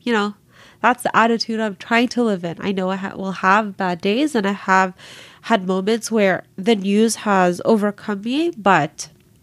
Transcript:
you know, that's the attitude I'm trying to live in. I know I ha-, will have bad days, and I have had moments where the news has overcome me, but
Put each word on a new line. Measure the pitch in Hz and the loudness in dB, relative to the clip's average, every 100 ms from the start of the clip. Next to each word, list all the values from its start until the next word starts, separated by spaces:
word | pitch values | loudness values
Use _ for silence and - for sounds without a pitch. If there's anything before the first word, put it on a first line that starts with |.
you | 247 | -2
know, | 226 208 208 _ _ - _ | 0 -2 -6 _ _ -20 _
that's | 220 247 | 0 0
the | - - | 0 2
attitude | 226 233 - 220 | 4 2 -2 -4
I'm | 220 185 | -4 -6
trying | - 233 240 | -2 0 0
to | 240 | 0
live | 233 190 | 0 0
in. | 175 160 | -4 -6
I | 190 | -4
know | 190 185 | -2 -2
I | 190 | -4
ha-, | 196 - | -6 -8
will | 190 | -8
have | 180 190 202 214 190 | -2 2 2 2 -4
bad | 190 175 | -4 -2
days, | 196 220 302 | -2 0 0
and | 233 196 | 0 -2
I | |
have | 202 - 190 190 - - - - - | -4 0 2 2 -2 -20 -20 -20 -20
had | - 226 185 | -2 -2 0
moments | 190 190 226 - | -2 0 -2 -2
where | 226 196 175 - - | 0 2 0 -4 -6
the | 190 214 | 0 0
news | 190 202 226 - | 2 2 2 0
has | 214 196 180 175 - | 0 2 2 2 2
overcome | 220 208 202 - 202 | 2 0 -4 -6 -6
me, | 220 269 339 247 | -4 -2 -2 0
but | 196 175 143 - - _ _ _ | 2 4 2 -4 -16 _ _ _